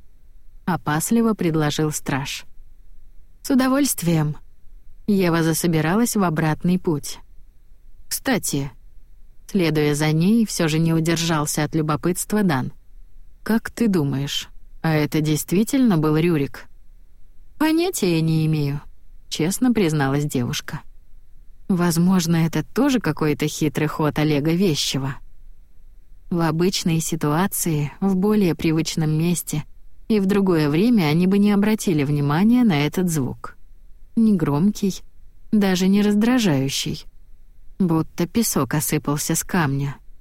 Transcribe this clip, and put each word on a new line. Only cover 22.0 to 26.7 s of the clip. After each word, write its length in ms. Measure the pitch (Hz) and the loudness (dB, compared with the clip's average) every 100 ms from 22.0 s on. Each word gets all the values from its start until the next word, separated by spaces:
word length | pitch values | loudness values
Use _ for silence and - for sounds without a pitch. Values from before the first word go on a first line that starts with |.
| 180 190 165 165 | 4 2 2 2
это 260 | 160 156 | 2 -2
тоже 380 | - - 285 247 | -2 0 2 2
какой-то 480 | 156 - 156 - 151 | 0 0 0 0 -2
хитрый 400 | - 151 - 151 | 0 -2 0 -2
ход 280 | - 151 151 | 0 0 2
Олега 320 | 151 147 156 | 2 2 2
Вещего". 640 | 170 196 143 - 135 135 - - - - - - - - - - - - | 2 2 0 -2 -2 -4 -8 -14 -16 -16 -18 -20 -20 -20 -20 -20 -20 -4
В 100 | 175 | 0
обычной 600 | 165 160 180 | 0 2 0